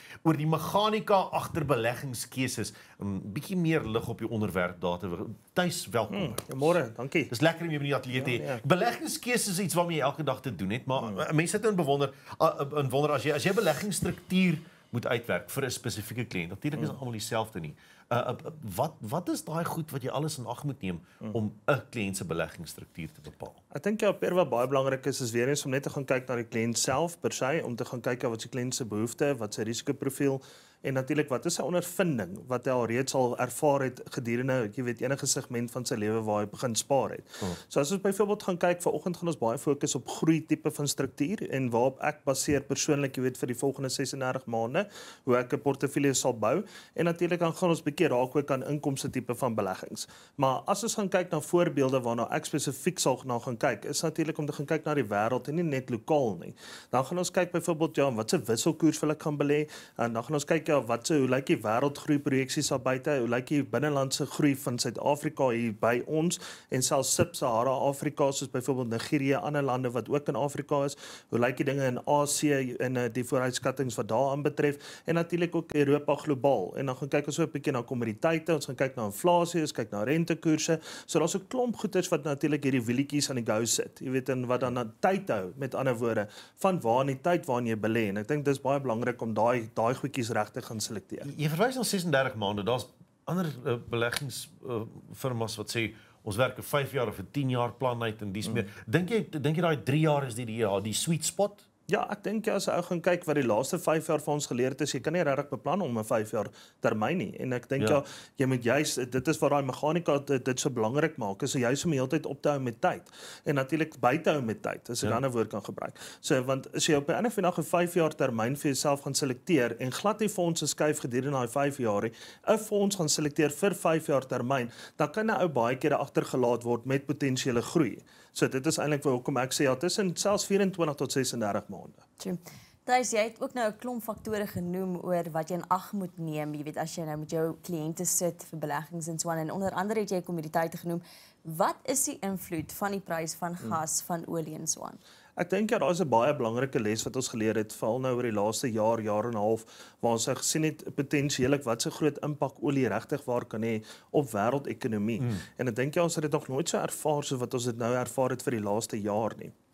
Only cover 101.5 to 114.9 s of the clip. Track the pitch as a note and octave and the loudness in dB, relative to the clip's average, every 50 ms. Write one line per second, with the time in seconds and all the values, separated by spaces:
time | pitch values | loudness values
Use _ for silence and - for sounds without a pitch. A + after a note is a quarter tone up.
101.5 | G3+ - - _ _ _ _ - G3+ - - - G#3 G#3 - F#3 G#3+ A3 A3 G#3 | 0 -6 -20 _ _ _ _ -2 0 0 0 -2 -4 -6 -4 -4 -4 -2 0 0
102.5 | G3 G3 F#3 - - E3 F3 - F3+ E3+ E3 F#3+ F3+ F3 F3 D#3 D3 D3 C#3 A#2 | 0 0 0 0 0 0 0 -2 -4 0 2 2 2 2 2 2 2 2 4 4
103.5 | G#2 A2 C3+ - - E3+ - D#3 D3+ D#3+ D#3 - D#3 D3 - - D3 D3 C#3 - | 4 2 2 0 -2 0 2 2 2 2 2 0 0 0 0 0 -2 -2 -2 -2
104.5 | C3 A#2+ B2+ B2+ C#3+ - D3+ C#3+ - C#3 - D#3 D#3 F3+ E3 C#3+ C3+ C#3 C#3+ - | 0 0 2 0 0 0 -2 -2 -2 -2 -2 0 0 2 2 2 2 0 -2 -4
105.5 | C#3 A2+ - C#3 D#3+ G3+ F#3 C3 A#2+ A2+ G#2+ - B2+ A2+ G#2+ G#2 - A2 G2+ A#2 | -6 -4 -2 -2 0 0 0 0 -2 -2 0 0 0 0 0 0 -2 -2 -2 -4
106.5 | - - - - _ _ - A#2+ A2+ G#2+ A2 B2 E3 F#3 A#2 F2 - - - C3 | -8 -14 -20 -20 _ _ 0 2 2 2 2 0 0 0 -2 -4 -4 -6 -4 -2
107.5 | B2 B2 - - C3+ C#3 C#3 G#2+ D3+ C#3 C#3 - - - - - _ - C3+ C3 | -2 -4 -2 -2 -2 0 4 4 4 4 2 -2 -8 -16 -18 -12 _ 0 2 2
108.5 | C3 B2 A#2+ A#2 A2 A#2 D3 C#3+ - C3 B2+ A#2 A#2 C3 B2+ B2 A#2 A#2 D#3+ C#3 | 2 2 4 4 4 4 4 2 0 -2 -2 -2 -2 0 0 0 2 2 2 4
109.5 | C#3+ C#3+ C3+ C3 B2 - - D3+ D#3+ F3 E3+ - D3 C#3 C#3 - C#3 B2+ B2 C3 | 4 2 2 0 -2 0 0 0 0 2 2 2 2 2 2 0 0 0 2 0
110.5 | B2+ B2+ - D3+ B2+ A#2+ A2 A2 C3 D3 D#3 D#3 D#3 - A#2 G2 G2 - - B2+ | -2 0 -2 -2 0 0 0 2 2 2 2 0 0 -2 -4 -4 -2 -2 -4 -2
111.5 | - C#3 A#2+ A#2 C#3 C#3 - F3 D3+ C3 B2+ B2+ E3 D#3 B2+ - C3 - - D3+ | 0 0 2 2 2 2 0 0 2 2 2 2 0 0 0 -2 -6 -2 0 0
112.5 | D3 C#3 C3 B2 A2+ - - F3+ C#3 F#2+ - - - - - - - - - D#3+ | 0 2 0 -4 -2 0 0 0 0 -2 -6 -14 -20 -18 -18 -18 -18 -6 -2 0
113.5 | D3 C#3 C3+ C3+ D#3+ D3+ D#3 D#3 - - - B2 C3+ E3 D#3+ G3+ D#3+ D3 B2+ A2 | 2 2 2 2 0 0 0 -2 -2 2 4 4 4 4 4 2 2 2 0 -2
114.5 | G#2 - - G#2+ - - - - | -2 -2 -4 -4 -6 -6 -8 -8